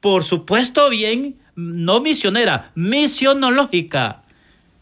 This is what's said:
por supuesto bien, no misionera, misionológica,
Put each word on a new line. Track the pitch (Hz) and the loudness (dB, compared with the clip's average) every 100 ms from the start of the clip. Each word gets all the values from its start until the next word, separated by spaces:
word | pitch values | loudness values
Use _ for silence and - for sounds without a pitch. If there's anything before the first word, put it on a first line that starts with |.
por | 202 190 | 0 0
supuesto | - 170 - 233 247 302 285 | 0 -4 0 0 2 2 2
bien, | 226 208 240 277 - _ - | 2 -2 -2 -6 -12 _ -12
no | 170 170 170 226 | -8 -4 2 2
misionera, | 311 294 202 220 214 131 - 160 | 2 0 0 0 0 -2 -6 -6
misionológica, | 185 277 294 - 269 277 262 262 277 180 160 139 113 - _ _ _ _ _ _ | -2 0 0 0 0 2 2 0 0 -2 -2 -4 -4 -6 _ _ _ _ _ _